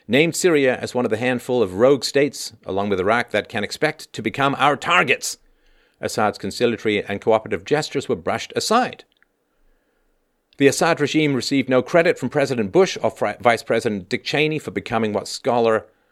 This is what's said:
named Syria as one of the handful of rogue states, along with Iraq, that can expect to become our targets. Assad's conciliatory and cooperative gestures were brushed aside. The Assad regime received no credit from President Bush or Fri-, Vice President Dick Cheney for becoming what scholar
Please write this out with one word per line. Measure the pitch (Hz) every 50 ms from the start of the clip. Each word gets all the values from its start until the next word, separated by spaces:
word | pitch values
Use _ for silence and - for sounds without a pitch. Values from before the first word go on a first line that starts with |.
| _ -
named | 110 139 165 165 147
Syria | - - 180 160 147 135 127 120 98
as | 113 110 -
one | 123 120
of | 113
the | 107 104
handful | 123 127 127 120 - - 127 123
of | 110 92 90
rogue | 98 120 135 147 127 -
states, | - - 139 147 139 - - - - - - _
along | - 95 98 101 101
with | 98 92
Iraq, | 90 101 113 120 117 -
that | - 104 101 -
can | - 107 104
expect | - - - 156 151 156 - - - -
to | - 110
become | 113 - - 135 139 135 -
our | 127 147 143
targets. | 139 - 170 175 180 175 120 127 - - - - - _ _ _ _ _ _ _ _ _ _ _ _
Assad's | - - - 120 107 104 101 -
conciliatory | - 101 98 - 123 120 113 101 - 113 104 98 -
and | - 101 98
cooperative | - 117 110 107 - 110 101 90 95
gestures | - 143 151 151 - - 143 - -
were | 120
brushed | 90 - - 92 - - - -
aside. | 120 - - 214 247 247 139 - - - _ _ _ _ _ _ _ _ _ _ _ _ _ _ _ _ _ _ _ _ _ _ _ _ _ _ _ _ _ _ -
The | 139
Assad | 135 - - 180 165 165 151
regime | 147 127 - 156 156 147 139
received | 120 - - 143 139 127 131
no | 127 127 123
credit | - - 170 170 180 - -
from | 143 123
President | - 147 139 127 131 120 107 95
Bush | - 180 190 180 - - -
or | 110
Fri-, | - - 120 104 101 -
Vice | - 120 117 113
President | - - 120 113 - 117 104 98 87 -
Dick | - - -
Cheney | - - 147 151 151 156 147
for | - -
becoming | 95 101 - - 123 113 113 107 101
what | 98 92 -
scholar | - - - 135 120 123 117 113 110 107 - - _ _ _ _